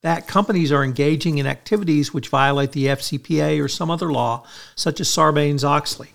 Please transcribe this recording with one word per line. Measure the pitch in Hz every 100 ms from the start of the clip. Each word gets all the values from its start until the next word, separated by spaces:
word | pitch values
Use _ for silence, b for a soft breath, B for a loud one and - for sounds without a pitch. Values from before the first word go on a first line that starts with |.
that | 165 165 -
companies | 196 202 185 156
are | 143
engaging | 135 127 143 151 170 147
in | 139
activities | 135 - 208 180 147 143
which | 151 -
violate | 135 139 139 139
the | 143 135
F | 135
C | - 143
P | - 156
A | 151 151
or | 143
some | - 165
other | 165 175
law, | 127 120 120 B B B -
such | 160 151
as | -
Sarbanes-Oxley? | - 156 147 147 143 143 147 - - -